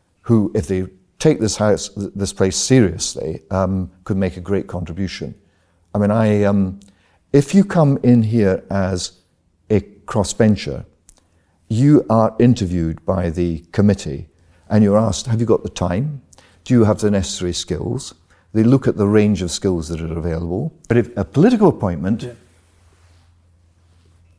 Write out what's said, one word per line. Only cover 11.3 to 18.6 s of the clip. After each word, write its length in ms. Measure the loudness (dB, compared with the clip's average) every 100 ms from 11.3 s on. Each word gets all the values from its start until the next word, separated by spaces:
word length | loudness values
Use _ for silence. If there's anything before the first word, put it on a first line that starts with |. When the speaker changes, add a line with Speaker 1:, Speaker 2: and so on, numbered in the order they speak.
| _ _ _ -6
Speaker 1:
you 380 | 2 4 4 4
are 260 | 2 2 4
interviewed 640 | 2 2 0 -2 -4 -4 -4
by 240 | -2 -2
the 360 | -2 -4 -4 -6
committee 580 | 2 2 2 -4 -10 -14 _ _ _ -2
and 160 | 2
you're 140 | 4 2
asked, 300 | 0 -4 -4
"Have 120 | -2
you 60 | 0
got 160 | 0
the 80 | -2
time? 520 | -6 -4 -2 -4 -8 _ -20 _ _
Do 100 | 0
you 120 | 2 4
have 160 | 2
the 100 | 0
necessary 420 | 0 -2 -6 -6
skills?" 640 | -6 -8 -8 -6 -8 -10 -20 _ _ _
They 100 | 0